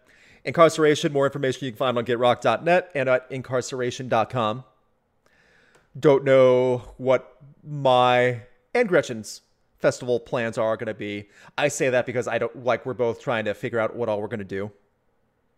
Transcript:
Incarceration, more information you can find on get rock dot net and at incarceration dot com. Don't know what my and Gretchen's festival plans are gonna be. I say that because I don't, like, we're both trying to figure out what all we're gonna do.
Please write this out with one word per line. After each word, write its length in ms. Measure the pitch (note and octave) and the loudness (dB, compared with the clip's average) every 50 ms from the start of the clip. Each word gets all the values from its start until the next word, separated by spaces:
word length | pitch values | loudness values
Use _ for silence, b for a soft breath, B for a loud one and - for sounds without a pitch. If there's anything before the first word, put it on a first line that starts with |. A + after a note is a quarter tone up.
| b b b b b b b b b | b b b b b b b b b
Incarceration, 680 | D3 B2+ E3 E3 D#3 - - D#3 D3+ D3+ C#3+ - D#3+ C#3+ | -4 2 4 4 4 6 4 2 2 2 2 0 -2 0
more 140 | C#3 C#3 | 0 0
information 400 | C#3 - C#3+ C#3 C3 B2 - C#3+ | 0 0 -2 -2 -2 -2 -4 -6
you 60 | C3 G#2+ | -10 -6
can 40 | - | -2
find 200 | C#3 B2+ A#2 A#2+ | -2 -2 0 -2
on 60 | A#2 | -2
get 140 | B2+ A#2+ A2+ | -2 0 2
rock 220 | B2 B2 A#2 - | 2 2 2 2
dot 240 | - B2+ A2+ G#2+ D3+ | 2 0 0 0 2
net 260 | E3 F3 F3+ F3 - - | 2 2 2 2 -2 -4
and 140 | C#3 C3 C3 | -4 0 2
at 180 | B2+ B2+ - - | 2 0 0 -4
incarceration 800 | C#3 C3 B2 - C3 B2+ A#2 - C#3 B2+ B2 B2 - - C3+ A#2+ | -10 -12 -8 -4 -4 -4 -4 -4 -6 -4 -4 -4 -4 -6 -4 -2
dot 220 | B2+ A2+ G#2+ - | 0 0 0 0
com. 340 | - B2+ A2+ G#2+ A2 C3 C3 _ _ _ _ _ _ _ _ _ _ _ b b b b b b b b b b b b b b - C3 | -2 -2 -2 -2 -2 -6 -10 _ _ _ _ _ _ _ _ _ _ _ b b b b b b b b b b b b b b -8 0
Don't 260 | B2 D3 C#3 C3+ C#3 | 4 4 4 4 4
know 680 | C#3 C3 C3 C3 B2+ B2+ B2+ B2+ B2+ B2 A#2 G#2 - - | 4 6 6 6 6 6 4 2 2 0 -2 -6 -10 -16
what 400 | - B2+ B2+ B2+ B2+ - - _ _ C#3+ C#3 - _ - | -6 0 0 0 0 0 -6 _ _ -20 -20 -20 _ -16
my 800 | D3+ D3 C#3+ C#3 C3 B2+ B2 B2 B2 B2 B2 B2 B2+ B2 A2+ G#2+ - _ _ _ _ - | -14 -8 -2 2 4 4 6 6 4 4 4 2 2 0 -4 -8 -16 _ _ _ _ -2
and 160 | A#3+ B3 F#3+ | -2 0 2
Gretchen's 540 | F3+ D3+ C3+ - B2 A2 G#2+ - - - _ _ _ _ _ _ _ _ | 2 2 0 0 -4 -10 -12 -14 -18 -20 _ _ _ _ _ _ _ _
festival 400 | - D3 B2+ - C3+ B2 B2 A#2 | -2 -2 -2 -2 -2 -2 -2 -2
plans 360 | - - D3 B2+ A2+ A2+ G#2 | -2 -4 -6 -4 -4 -4 -4
are 200 | B2 A2+ A2 A2 | -2 -2 -2 -2
gonna 180 | G#2 B2 A2 G#2 | -4 -6 -8 -8
be. 340 | - G#2+ G#2 G2+ G2+ G#2 B B B B B B - | -8 -8 -8 -8 -8 -10 B B B B B B -4
I 100 | D3 C#3+ | -2 -2
say 220 | - - D#3 C3 | -2 -2 -2 0
that 160 | B2 B2 A#2 | 0 0 -2
because 200 | C3+ A2+ B2 A#2 - | -2 -4 -6 -4 -4
I 100 | A2+ A2+ | -4 -4
don't, 260 | A#2 A#2+ - C3+ B2 | -4 -4 -6 -6 -2
like, 220 | B2 A#2 A2+ - | -2 -2 -2 -4
we're 80 | C3 A#2+ | -6 -4
both 260 | G2+ B2 A#2 A2+ - | -2 -2 -2 -2 -4
trying 240 | - D3 B2 A2 G#2+ | -6 -4 -4 -2 -2
to 100 | G#2+ G2 | -4 -6
figure 240 | - - A#2+ A2+ A#2 | -6 -6 -4 -2 -2
out 160 | A2 A2+ - | -2 -2 -4
what 140 | A#2 A#2+ A2 | -6 -4 -4
all 120 | G#2+ G#2 | -4 -4
we're 80 | G#2 G2+ | -6 -8
gonna 160 | A#2+ G#2+ G2 | -10 -10 -10
do. 260 | F#2 G2+ F#2+ G2+ G#2+ - _ _ _ _ _ _ _ _ _ _ _ _ _ _ _ _ | -8 -8 -8 -8 -8 -12 _ _ _ _ _ _ _ _ _ _ _ _ _ _ _ _